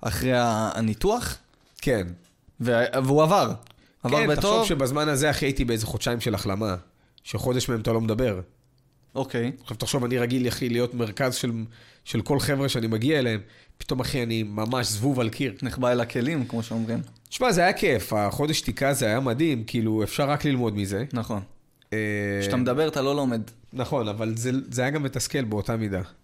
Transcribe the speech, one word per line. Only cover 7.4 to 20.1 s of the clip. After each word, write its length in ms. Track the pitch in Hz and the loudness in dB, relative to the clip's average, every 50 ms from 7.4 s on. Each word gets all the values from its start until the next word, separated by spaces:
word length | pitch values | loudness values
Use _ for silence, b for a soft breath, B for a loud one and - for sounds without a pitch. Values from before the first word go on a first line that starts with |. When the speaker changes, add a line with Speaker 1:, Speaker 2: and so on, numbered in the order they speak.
| - 127 123 127 120 - | 0 0 0 0 0 0
Speaker 2:
מהם 120 | 123 113 | -2 -2
אתה 120 | 107 120 113 | 0 0 0
לא 80 | 113 | 2
מדבר. 400 | 113 110 110 107 131 123 104 90 92 - _ _ _ _ _ _ _ _ _ _ _ _ _ | 2 0 0 2 2 0 0 -2 -6 -12 _ _ _ _ _ _ _ _ _ _ _ _ _
Speaker 1:
אוקיי. 380 | 127 135 131 - 123 117 120 143 - - | -6 -6 -4 -2 -2 -2 -2 -4 -8 -10
Speaker 2:
עכשיו 140 | - 117 | -12 -8
תחשוב, 280 | 110 - - - 143 123 | -6 -4 -2 0 0 0
אני 140 | 120 123 127 | 2 0 0
רגיל, 300 | 120 117 127 131 123 120 | 0 2 0 0 0 0
אחי, 200 | 113 - - 123 | -2 -2 -2 0
להיות 260 | 117 117 123 120 120 | 0 0 0 0 0
מרכז 400 | 123 117 107 101 - 139 127 123 | -2 -4 -4 -2 -2 -2 -2 0
של, 160 | - - 123 117 113 110 113 B B B B B B B | -2 -2 -2 -4 -4 -6 -10 B B B B B B B
של 160 | - - 117 101 | -6 -4 -4 0
כל 180 | - 147 139 | 2 0 0
חבר'ה 280 | - - 143 135 139 135 | 2 0 0 0 0 0
שאני 180 | - 131 113 | 0 0 -2
מגיע 320 | 113 110 110 110 139 160 147 | 0 0 0 2 2 2 2
אליהם, 220 | 127 120 110 107 101 B B B B B B _ | 2 2 0 -2 -4 B B B B B B _
פתאום, 220 | - - 151 127 | -6 -4 -2 -2
אחי, 220 | 123 - - 131 120 | -2 -2 -2 -2 -2
אני 200 | 117 117 113 110 | 0 0 -2 -2
ממש 440 | 104 104 104 110 113 123 127 120 | -2 -2 -4 -2 0 0 0 0
זבוב 340 | - 110 104 110 135 143 123 | -2 -2 0 0 0 2 2
על 80 | 120 113 | 0 -2
קיר. 240 | 110 - 147 127 98 - - | 0 -2 -4 -4 -4 -4 -6
Speaker 1:
נחבא 260 | 123 - - 127 123 123 | -6 -4 0 2 2 4
אל 80 | 120 | 2
הכלים, 440 | 117 117 - 131 120 135 170 156 127 | 0 0 0 -2 0 0 0 -2 -2
כמו 180 | - - 117 113 | -2 -4 -6 -4
שאומרים. 380 | - 117 113 113 110 117 - - - - - _ - | -4 -4 -4 -2 -2 -2 -4 -4 -8 -12 -20 _ -14
Speaker 2:
תשמע, 240 | - - 254 254 208 | -4 0 2 2 4
זה 80 | 175 | 4
היה 120 | 175 185 202 | 4 4 4
כיף, 400 | - - 185 135 110 - - - | 2 2 2 2 2 0 0 0
החודש 460 | 107 104 101 98 - 147 151 156 - | 2 2 2 0 0 0 0 0 -2
שתיקה 340 | - - 110 - 139 135 143 | -2 -4 -4 0 2 2 2
זה 140 | 117 131 | 2 2
היה 140 | 110 107 123 | 2 2 2
מדהים, 440 | 135 131 113 123 160 165 147 120 113 | 2 0 2 2 2 2 2 0 -2
כאילו, 360 | 113 - 123 113 110 107 110 107 | -2 -2 0 2 2 2 2 0
אפשר 280 | 101 | 0